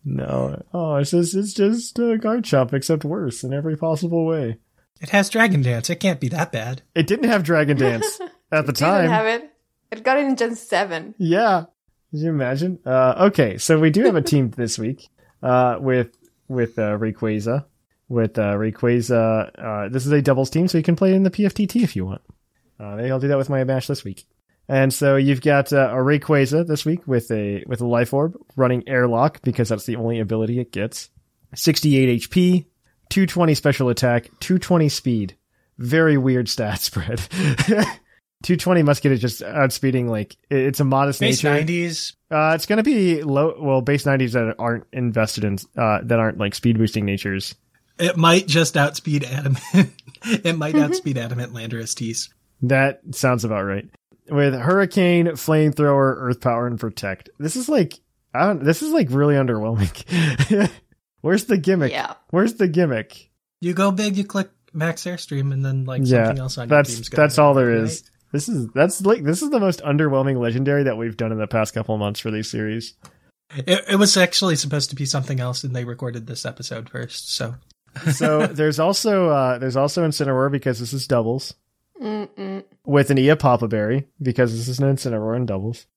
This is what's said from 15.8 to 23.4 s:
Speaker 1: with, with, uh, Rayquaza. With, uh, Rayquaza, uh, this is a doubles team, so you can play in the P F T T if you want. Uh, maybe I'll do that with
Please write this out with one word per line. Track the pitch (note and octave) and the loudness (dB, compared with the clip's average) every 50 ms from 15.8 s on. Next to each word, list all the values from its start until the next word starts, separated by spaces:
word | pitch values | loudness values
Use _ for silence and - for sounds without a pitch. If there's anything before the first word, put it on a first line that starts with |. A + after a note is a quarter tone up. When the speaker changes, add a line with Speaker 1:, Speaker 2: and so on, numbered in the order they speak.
Speaker 1:
with, | C#3 C3 B2+ B2+ A#2+ - _ _ _ _ _ _ _ | 0 0 0 0 0 -2 _ _ _ _ _ _ _
with, | - C3 B2 A#2 A#2 - - | -6 -2 -2 -2 -2 -2 -2
uh, | G#2+ G#2 G#2 | -2 -2 -2
Rayquaza. | G#2 A2+ A2 G#2 - A#2+ A2 G#2+ G#2+ G#2 A#2 B2 C#3+ C#3+ _ _ _ _ _ _ _ _ | -2 -2 -4 -4 -4 -4 -2 -2 -2 -2 -2 -4 -4 -4 _ _ _ _ _ _ _ _
With, | _ B2+ A#2 A2+ G#2+ - A#2 | _ 0 0 0 0 0 -2
uh, | G#2+ G2+ G#2 | 0 0 0
Rayquaza, | G2+ A2 A2 G#2 - - A#2+ A#2+ A#2+ A2+ B2 B2 A#2 A2+ A2+ A2 A2 G#2+ - _ - | 0 -2 -4 -4 0 0 2 2 2 2 2 2 2 2 2 2 0 -2 -4 _ -12
uh, | - A2+ G#2+ G#2 G#2 G2 | -10 -8 -6 -6 -6 -4
this | B2 C3 B2+ | -4 -4 0
is | C#3+ D3+ | 2 0
a | D3 | 2
doubles | C3 C#3 C3+ C3 C3+ - | 2 2 2 2 0 0
team, | - D#3+ F3 F3+ | 0 0 0 2
so | - | 0
you | E3 D3+ | 0 2
can | - E3+ | 2 0
play | - G3 F#3+ F#3+ | 2 2 2 4
in | F#3+ F#3+ | 4 2
the | F#3 | 2
P | - - G#3 | 0 0 -2
F | F#3+ - | 0 0
T | - G#3 | -2 -4
T | F#3 - A#3+ A#3 | 0 2 0 0
if | - - | 0 -2
you | G2 F#2 | -4 -6
want. | F#2+ F#2+ - _ _ - _ _ _ _ _ _ _ _ - | -6 -8 -12 _ _ -20 _ _ _ _ _ _ _ _ -16
Uh, | G#2+ G#2 G2+ | -14 -12 -8
maybe | G#2+ A#2+ B2+ | -6 -4 -2
I'll | C3 C3 | -2 -2
do | C3+ | 0
that | C#3 C#3+ | 0 0
with | C3+ | 0